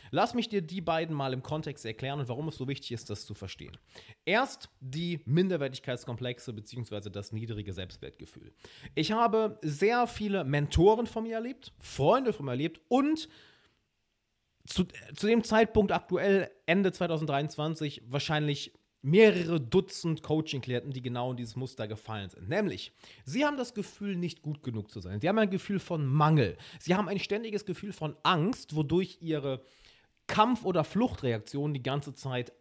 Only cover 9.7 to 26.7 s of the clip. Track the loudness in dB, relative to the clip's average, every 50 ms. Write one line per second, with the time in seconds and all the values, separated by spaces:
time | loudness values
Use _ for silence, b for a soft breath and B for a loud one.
9.7 | 0 2 4 4 4 4 2 0 -2 -4 -2 0 0 0 0 2 2 2 2 2
10.7 | 6 8 8 8 8 6 2 -2 -4 -6 -6 -4 -4 -6 -6 -6 -8 -12 -16 -20
11.7 | -20 -18 -16 -10 -2 2 4 6 6 6 4 0 -2 -2 -4 -4 -2 -2 -2 -4
12.7 | -6 -10 _ _ 4 4 4 4 2 0 -2 B B B B B B B B B
13.7 | B _ _ _ _ _ _ _ _ _ _ _ _ _ _ _ _ _ -8 -2
14.7 | 0 0 0 -2 -4 -12 -18 -8 -4 0 2 4 4 4 4 6 6 6 6 6
15.7 | 6 4 4 4 2 0 0 0 0 2 4 4 4 4 4 0 -6 _ _ 2
16.7 | 4 4 4 2 2 0 0 0 0 0 0 0 0 0 0 -2 -4 -4 -4 -4
17.7 | -2 -4 -4 -6 -6 -8 -8 -6 -4 -4 0 0 0 2 2 0 0 -2 -6 -10
18.7 | -14 _ _ _ _ _ 0 4 8 10 10 8 8 4 0 0 0 -2 0 4
19.7 | 4 4 4 2 -2 -4 -2 -2 -2 -2 -2 0 0 0 0 -2 -4 -6 -4 -4
20.7 | -4 -4 -4 -6 -8 -6 -6 -6 -4 -4 -4 -4 -4 -6 -8 -8 -8 -8 -8 -8
21.7 | -6 -6 -6 -6 -6 -8 -8 -8 -6 -6 -8 -8 -12 -12 -6 -2 0 0 0 0
22.7 | -2 -6 -10 -14 B B B B B B B -6 -2 0 0 0 0 -2 -4 -4
23.7 | -6 -6 -8 -8 -10 -8 -6 -4 -2 -2 -4 -4 -6 -6 -8 -8 -8 -6 -8 -6
24.7 | -6 -6 -8 -8 -12 -12 -8 -6 -4 -2 0 2 2 4 2 2 0 -2 -4 -4
25.7 | -4 -4 -2 -4 -2 -2 0 2 4 4 6 6 6 6 4 2 0 B B B